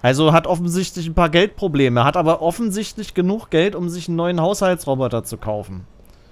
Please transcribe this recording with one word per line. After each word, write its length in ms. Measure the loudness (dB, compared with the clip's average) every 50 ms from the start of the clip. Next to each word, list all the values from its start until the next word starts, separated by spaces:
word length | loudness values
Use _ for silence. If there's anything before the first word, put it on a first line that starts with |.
Also 300 | 4 2 2 4 4 6
hat 160 | 6 4 4 2
offensichtlich 600 | -2 -2 -2 -2 -2 -2 -4 -4 -6 -8 -8 -4
ein 60 | 0
paar 160 | 2 2 4
Geldprobleme, 720 | 4 2 2 2 -2 -4 -4 -2 2 2 2 4 4 4 2
hat 120 | 2 2
aber 260 | 2 2 2 2 2
offensichtlich 720 | 0 -4 -2 -2 -4 -4 -4 -4 -8 -8 -10 -12 -12 -6 -2
genug 360 | 0 0 0 0 -2 -4 -2
Geld, 260 | 0 2 2 2 0
um 140 | -4 -6 -6
sich 180 | -6 -8 -6 -4
einen 100 | -2 -2
neuen 220 | 0 0 0 0
Haushaltsroboter 840 | 0 0 0 0 0 0 0 0 -2 -4 -2 0 0 -2 -2 -4 -4
zu 140 | -6 -12 -10
kaufen. 480 | -6 -6 -6 -6 -6 -10 -14 -14 -16 -18 -20 -20 -20 -20 -20 -20 -20 -20